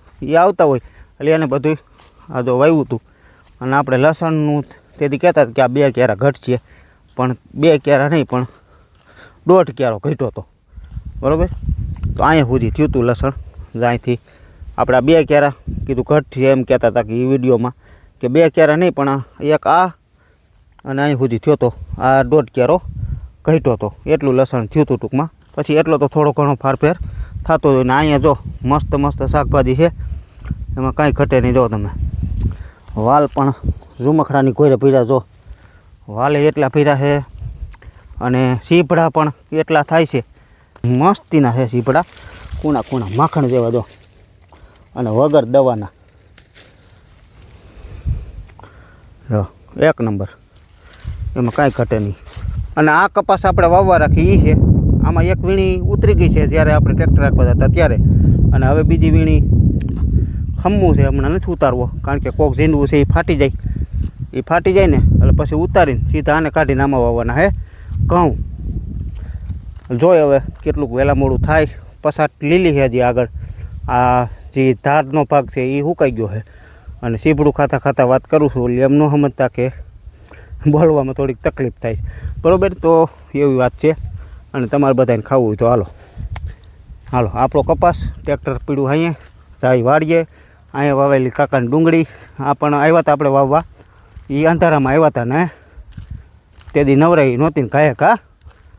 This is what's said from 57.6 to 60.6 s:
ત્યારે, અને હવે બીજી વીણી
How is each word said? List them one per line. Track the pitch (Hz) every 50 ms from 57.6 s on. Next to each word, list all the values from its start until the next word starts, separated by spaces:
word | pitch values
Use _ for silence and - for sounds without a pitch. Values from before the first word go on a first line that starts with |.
| 135 127
ત્યારે, | - - - - 120 110 - - - - - - - - - - -
અને | 135 131
હવે | 131 147 156 156
બીજી | - 165 160 160 160
વીણી | 156 160 160 156 156 156 - - - - - - - - - - - - - - - - - - - - - - - -